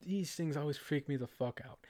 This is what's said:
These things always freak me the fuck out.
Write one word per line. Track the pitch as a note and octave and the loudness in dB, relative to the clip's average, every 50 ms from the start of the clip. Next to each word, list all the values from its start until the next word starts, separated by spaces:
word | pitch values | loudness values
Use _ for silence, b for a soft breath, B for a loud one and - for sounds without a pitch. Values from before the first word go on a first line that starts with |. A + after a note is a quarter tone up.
These | - F3 F#3+ G3+ F3+ - - | -4 -2 0 0 0 0 -2
things | - E3+ D#3+ C#3+ D3+ | 0 0 0 2 2
always | D3 D3+ C#3 - | 2 0 -2 -2
freak | - - D3+ C#3+ C#3+ - | 0 2 2 2 2 2
me | C#3+ | 0
the | C3 B2 | -2 -2
fuck | - - - B2+ A#2+ - - - | -4 -2 -2 -2 -2 -2 -4 -10
out. | B2+ - - - b | -14 -14 -16 -20 b